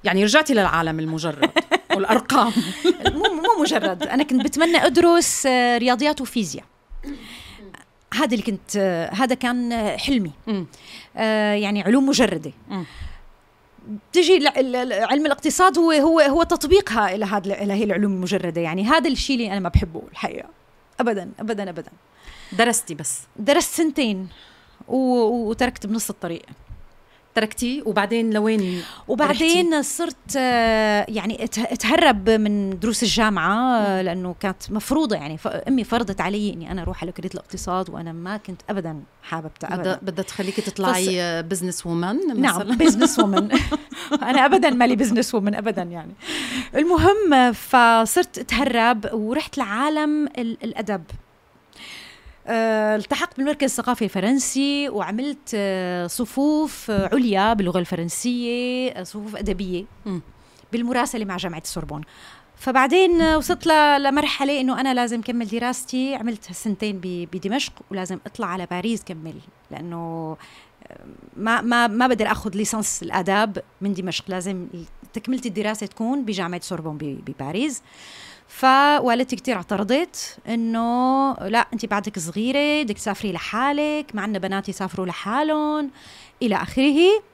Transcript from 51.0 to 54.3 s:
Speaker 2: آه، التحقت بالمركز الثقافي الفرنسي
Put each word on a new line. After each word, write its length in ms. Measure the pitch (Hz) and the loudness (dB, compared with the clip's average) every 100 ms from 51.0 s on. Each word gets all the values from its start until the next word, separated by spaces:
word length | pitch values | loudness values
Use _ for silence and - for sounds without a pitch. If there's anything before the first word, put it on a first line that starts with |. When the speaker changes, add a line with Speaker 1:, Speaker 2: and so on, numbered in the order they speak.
| 156 - - _ _ _ _ - - - - - - - - | -6 -18 -18 _ _ _ _ -20 -20 -18 -20 -20 -20 -18 -4
Speaker 2:
آه، 460 | 226 226 220 214 214 | 0 2 2 2 0
التحقت 420 | 208 277 302 - | 0 -2 -2 -2
بالمركز 260 | 277 294 262 | -2 0 -2
الثقافي 340 | - 240 240 202 | 0 -2 -2 -2
الفرنسي 840 | 196 196 | 0 0